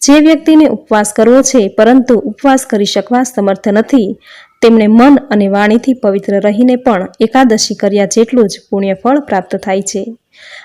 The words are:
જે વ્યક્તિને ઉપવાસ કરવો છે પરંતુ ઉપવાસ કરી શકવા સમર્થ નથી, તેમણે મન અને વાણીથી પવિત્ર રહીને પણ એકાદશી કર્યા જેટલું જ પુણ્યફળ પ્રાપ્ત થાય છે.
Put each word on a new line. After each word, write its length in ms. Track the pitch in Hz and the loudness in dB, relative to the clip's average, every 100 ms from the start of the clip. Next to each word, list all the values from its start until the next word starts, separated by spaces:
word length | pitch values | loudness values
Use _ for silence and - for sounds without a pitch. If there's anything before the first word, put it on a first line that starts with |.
જે 200 | - 294 | 2 4
વ્યક્તિને 460 | 302 320 320 311 302 | 4 2 2 2 2
ઉપવાસ 460 | 220 - 214 208 - | 0 -4 -2 -2 0
કરવો 260 | 220 254 | 2 2
છે 260 | 262 262 196 - | 2 0 0 0
પરંતુ 400 | 220 262 247 233 | 2 2 2 0
ઉપવાસ 480 | - 214 277 262 - | -2 -4 -2 -2 -2
કરી 140 | 214 | -4
શકવા 380 | 202 208 196 240 | -2 -4 -4 -4
સમર્થ 460 | 254 - 196 190 220 | -4 -4 -4 -4 -2
નથી, 500 | 202 226 277 196 214 _ - - _ | -2 0 0 -2 -6 _ -20 -20 _
તેમણે 240 | 233 226 208 | 2 2 4
મન 300 | 220 262 277 - | 4 4 4 2
અને 180 | 208 196 | -2 -2
વાણીથી 460 | 202 208 226 254 | 0 0 0 -2
પવિત્ર 460 | 254 214 196 196 202 | -4 -2 -4 -4 -2
રહીને 360 | 208 208 254 247 | -2 0 0 0
પણ 320 | 254 202 185 - | 0 -2 -4 -4
એકાદશી 540 | 220 262 262 214 - | -2 0 0 0 -4
કર્યા 300 | 202 202 202 | -6 -4 -2
જેટલું 440 | 196 - 226 247 202 | -2 -2 0 0 -2
જ 120 | - _ | -4 _
પુણ્યફળ 500 | 196 196 190 233 294 | -6 -4 -4 -2 -2
પ્રાપ્ત 360 | 285 196 185 196 | -2 -6 -6 -8
થાય 260 | 196 190 | -6 -6
છે. 340 | 196 202 220 226 _ _ - - | -6 -8 -10 -14 _ _ -20 -20